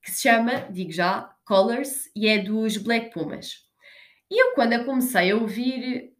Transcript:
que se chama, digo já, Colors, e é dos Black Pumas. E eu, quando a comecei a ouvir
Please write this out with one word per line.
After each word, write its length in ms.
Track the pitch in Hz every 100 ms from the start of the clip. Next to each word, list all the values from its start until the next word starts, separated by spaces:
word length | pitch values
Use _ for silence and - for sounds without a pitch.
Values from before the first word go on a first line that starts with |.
que 100 | -
se 120 | -
chama, 380 | 269 226 233 269 -
digo 200 | 185 175
já, 440 | 160 180 202 - _ _
Colors, 640 | 196 208 240 277 - -
e 140 | - 214
é 120 | 214
dos 360 | 190 214 220 208
Black 380 | 196 226 226
Pumas. 520 | - 151 - - - _ _ - - - _ _
E 120 | 403
eu, 120 | 508
quando 200 | 508 226
a 100 | 233
comecei 480 | 247 262 247 196 180
a 60 | 214
ouvir 760 | 220 202 254 262 254 247 - _